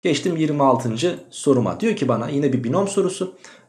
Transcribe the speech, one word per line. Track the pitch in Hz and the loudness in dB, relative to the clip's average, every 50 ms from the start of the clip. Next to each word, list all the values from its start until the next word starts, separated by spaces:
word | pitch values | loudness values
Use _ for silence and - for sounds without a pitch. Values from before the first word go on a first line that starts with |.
geçtim | - 180 143 - - 190 170 | 0 0 0 0 0 -2 0
yirmi | 160 156 151 147 147 | 0 0 0 2 4
altıncı | 131 120 123 120 120 117 110 113 165 180 - - - - | 4 4 4 2 0 -2 -2 -2 -2 -2 -2 -4 -10 -16
soruma. | - - - 147 131 120 107 92 85 - | -10 -2 2 2 4 4 2 0 -2 -2
Diyor | 220 226 208 | -2 -2 0
ki | - 139 120 | 0 0 0
bana | 117 107 113 151 | 0 -2 -2 -2
yine | 147 139 147 135 | -2 0 0 0
bir | 127 - 117 | 0 0 -2
binom | 117 147 190 202 196 | 0 0 0 0 0
sorusu. | - 196 185 180 - - 185 185 - - - - - - _ | 0 0 0 0 -2 -4 -8 -8 -10 -16 -20 -20 -20 -20 _